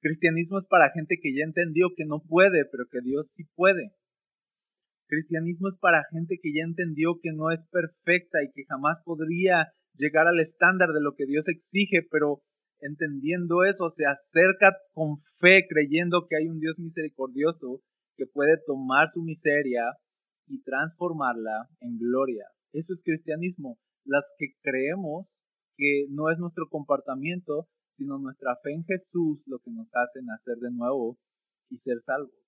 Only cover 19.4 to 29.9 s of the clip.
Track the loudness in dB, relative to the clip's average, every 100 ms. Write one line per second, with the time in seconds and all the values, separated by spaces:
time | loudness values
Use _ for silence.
19.4 | 0 0 0 -2 -2 -6 _ _ _ _
20.4 | _ -14 -6 -4 -4 _ -6 -2 -2 -2
21.4 | -4 -6 -8 _ -10 -6 -2 0 0 -4
22.4 | -10 _ _ -12 -8 -8 -4 -4 -4 -6
23.4 | -6 -8 -12 -14 _ _ -2 0 0 _
24.4 | -12 _ -4 -2 -2 -4 -6 -8 -12 _
25.4 | _ _ _ -4 0 0 -2 -2 -2 0
26.4 | -4 -6 -8 -8 -2 -2 -2 -6 -6 -6
27.4 | -4 -6 -6 _ _ _ -10 -8 -10 -8
28.4 | -6 -4 -6 -8 -6 -6 -4 -2 -2 -2
29.4 | -8 -14 -12 -14 -6